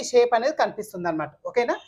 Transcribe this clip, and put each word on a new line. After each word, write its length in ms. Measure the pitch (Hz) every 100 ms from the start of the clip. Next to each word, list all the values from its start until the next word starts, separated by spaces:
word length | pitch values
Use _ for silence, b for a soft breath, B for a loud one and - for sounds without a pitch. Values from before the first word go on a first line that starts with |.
షేప్ 300 | - 247 240 233
అనేది 200 | 262 311
కనిపిస్తుంది 520 | 214 - 202 185 175
అనమాట. 220 | 156 147 - 131
ఓకేనా? 300 | - 240 339